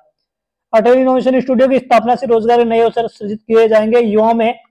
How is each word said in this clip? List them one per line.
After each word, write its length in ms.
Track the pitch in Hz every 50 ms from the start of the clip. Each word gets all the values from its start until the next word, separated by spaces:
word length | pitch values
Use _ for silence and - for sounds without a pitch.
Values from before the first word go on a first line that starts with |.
| _ _ _ _ _ _ _ _ _ _ _ _ _ _ -
अटल 200 | 226 202 240 247
इनोवेशन 460 | 262 262 262 254 254 - 254 254 262
स्टूडियो 280 | 240 269 262 226 262 262
की 120 | 269 254
स्थापना 360 | - - 240 226 214 233 247
से 100 | - 269
रोजगार 320 | 226 233 226 214 233 240 240
के 80 | 240
नए 140 | 233 226 226
अवसर 280 | 233 226 220 240 226 220
सृजित 320 | - _ 214 202 214 214 _ -
किए 200 | 226 226 226 220
जाएंगे। 320 | 220 214 214 220 226 240
युवाओं 340 | 240 214 202 214 214 226 233
में 260 | 233 220 226 240 - _ _